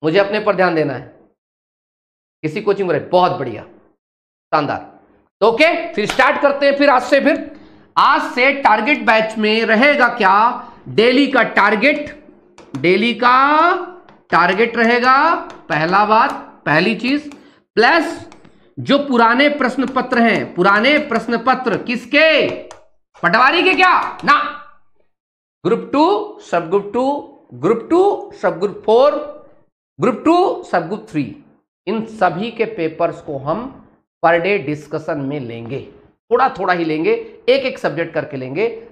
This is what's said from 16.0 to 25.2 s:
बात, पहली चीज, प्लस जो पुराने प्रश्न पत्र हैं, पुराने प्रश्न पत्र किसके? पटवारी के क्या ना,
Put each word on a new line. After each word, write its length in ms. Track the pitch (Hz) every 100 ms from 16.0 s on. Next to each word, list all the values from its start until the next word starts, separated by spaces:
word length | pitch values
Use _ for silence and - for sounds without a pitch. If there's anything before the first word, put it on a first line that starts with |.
बात, 260 | 208 220 277 - - - -
पहली 280 | 151 196
चीज, 400 | 214 247 294 - - - _ _
प्लस 560 | - 240 330 330 - - - - _ _ -
जो 200 | 123 277
पुराने 500 | 285 240 226 247 294
प्रश्न 380 | 294 254 269 247
पत्र 320 | 262 247 247
हैं, 360 | 233 190 -
पुराने 440 | - 190 202 254 294
प्रश्न 400 | 294 226 226 233
पत्र 440 | 247 254 254 175
किसके? 800 | - 240 - 294 320 294 - - - - _ _ _ _
पटवारी 400 | 170 220 262 339
के 120 | 320
क्या 440 | 302 370 320 - -
ना, 140 | 277 294 - - - _ _ _ _ _